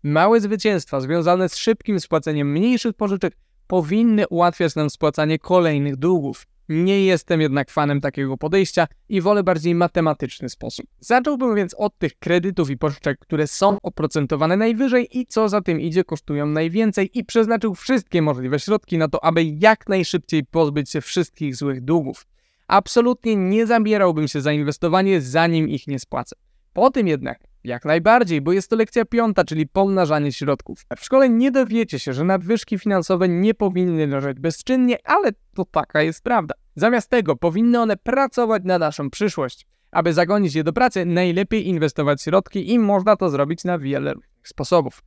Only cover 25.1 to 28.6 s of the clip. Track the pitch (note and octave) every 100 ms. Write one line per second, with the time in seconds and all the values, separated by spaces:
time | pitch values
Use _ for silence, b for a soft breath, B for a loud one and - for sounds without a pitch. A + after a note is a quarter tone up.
25.1 | F#3 B2+ D3+ E3+ E3 D#3 D3 - C3+ -
26.1 | C3 A#2+ - _ _ _ - B3 C4 F#3+
27.1 | C#3+ B2+ B2 _ _ A#2+ A#2+ D3+ E3 F3
28.1 | A#3+ G3 D#3 C#3 F#3+